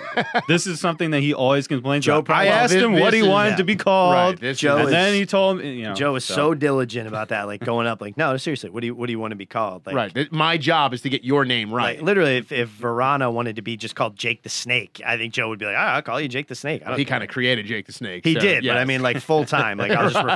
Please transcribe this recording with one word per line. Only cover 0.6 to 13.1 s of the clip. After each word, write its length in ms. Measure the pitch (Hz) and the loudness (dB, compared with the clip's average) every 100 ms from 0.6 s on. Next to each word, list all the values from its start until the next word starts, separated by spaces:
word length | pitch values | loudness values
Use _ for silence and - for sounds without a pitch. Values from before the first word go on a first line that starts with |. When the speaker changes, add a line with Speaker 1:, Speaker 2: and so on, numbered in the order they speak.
| 190 | 0
Speaker 2:
is 140 | 160 | -4
something 320 | 180 160 165 | -4 -2 0
that 80 | 147 | 0
he 120 | 143 | 0
always 360 | - 131 139 139 | 2 2 2 0
complains 360 | 135 131 143 | -4 -2 0
Speaker 3:
Joe 140 | 143 151 | 2 2
Speaker 2:
about. 160 | 147 | 2
I 100 | 160 | 2
Speaker 3:
probably 40 | 196 | 4
Speaker 2:
asked 260 | 214 247 | 4 4
Speaker 1:
Well, 100 | 202 233 | 4 4
Speaker 2:
him 80 | 180 | 4
Speaker 1:
thi-, 40 | |
Speaker 2:
what 120 | 208 | 4
he 60 | 220 | 6
Speaker 1:
this 60 | 202 | 6
is 40 | |
Speaker 2:
wanted 200 | 202 208 | 4 4
Speaker 3:
Yeah. 60 | 202 | 2
Speaker 2:
to 80 | |
be 120 | 185 208 | 0 0
called, 360 | - 190 180 | 2 4 6
Speaker 1:
Right, 260 | 180 180 175 | 6 4 0
this 180 | 123 131 | -4 0
Speaker 3:
Joe 180 | 147 147 | 2 4
Speaker 2:
and 80 | 147 | 4
Speaker 3:
is 20 | |
Speaker 2:
then 240 | 165 196 | 4 4
he 100 | 202 196 | 2 2
told 320 | 196 190 190 | 2 2 0
me, 180 | 143 123 | -4 -8
you 80 | |
know, 100 | 110 | -8
Speaker 3:
Joe 220 | 98 143 131 | -2 0 0
is 80 | |
Speaker 2:
so. 100 | - | -2
Speaker 3:
so 200 | 147 151 | 0 2
diligent 520 | 156 143 135 123 120 110 | 2 2 2 0 -4 -6
about 200 | 107 110 | -8 -4
that, 160 | 110 101 | -4 -4
like, 180 | 104 | -6
going 220 | 120 117 117 | -4 -2 -2
up, 140 | 110 | -4
like, 160 | 104 101 | -8 -2
"No, 200 | 156 131 | -2 0
seriously, 320 | 165 135 98 | -4 -6 -6
what 100 | 107 | -8
do 80 | 120 | -8
you, 60 | 117 | -6
what 100 | 123 | -6
do 60 | |
you 60 | 113 | -4
wanna 160 | 110 101 | -6 -8
be 100 | 95 | -8
called?" 400 | 117 107 92 95 | -4 -4 -6 -6
Like, 80 | 123 | -4
Speaker 1:
Right, 160 | 101 | -2
th-, 180 | 113 151 | -4 -4
my 260 | 156 160 165 | 0 0 2
job 340 | 139 160 139 | 2 2 2
is 100 | 123 | -2
to 60 | 139 | -4
get 140 | 127 | -4
your 200 | 123 143 | 0 2
name 280 | 127 120 107 | 2 0 -2
right. 240 | 120 117 117 | -2 -2 -2
Speaker 3:
like, 60 | |
literally, 320 | 160 202 151 127 | 0 4 4 2
if, 120 | 110 | -2
if 160 | 135 117 | -4 -4
Verano 640 | 107 120 117 131 | -4 -4 0 2